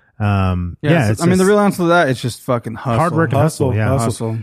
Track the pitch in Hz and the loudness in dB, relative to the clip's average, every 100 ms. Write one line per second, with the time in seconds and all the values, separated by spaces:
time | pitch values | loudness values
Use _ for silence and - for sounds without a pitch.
0 | _ - 104 98 95 90 87 85 147 170 | _ -4 -2 0 0 -2 -4 -4 0 2
1 | 107 107 170 185 185 208 202 - 170 175 | 2 0 2 2 4 4 2 0 2 2
2 | 147 123 127 - - 120 113 113 131 117 | 2 -2 -6 -8 -4 -4 -4 -8 -2 0
3 | 170 156 160 139 156 - 135 101 107 110 | 0 0 0 2 0 0 -2 0 0 0
4 | 117 113 113 110 | 0 -2 -6 -6